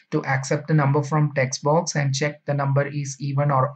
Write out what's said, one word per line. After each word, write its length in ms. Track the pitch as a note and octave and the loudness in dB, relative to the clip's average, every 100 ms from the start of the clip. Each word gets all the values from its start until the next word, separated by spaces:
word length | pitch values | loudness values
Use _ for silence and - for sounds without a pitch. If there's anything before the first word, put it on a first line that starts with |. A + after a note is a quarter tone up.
| - | -4
to 160 | D3+ C#3 | -4 -2
accept 420 | C3 - D3+ - | -4 -2 -4 2
the 60 | |
number 300 | D#3 C3+ D3+ | 2 4 2
from 280 | C3+ D#3 D3 C#3+ | 0 0 2 0
text 260 | C3 - | -2 0
box 340 | C#3+ D#3+ E3+ D3+ | 2 2 0 -2
and 160 | C#3 | -2
check 320 | C3+ D3 - - | 0 -2 -4 -4
the 80 | C#3 | -2
number 320 | C#3 C#3 C#3+ | 2 2 0
is 280 | D3 C3+ - | -4 -8 -8
even 320 | C#3+ C#3 D3 | -4 0 2
or 200 | C3 C3 | 2 0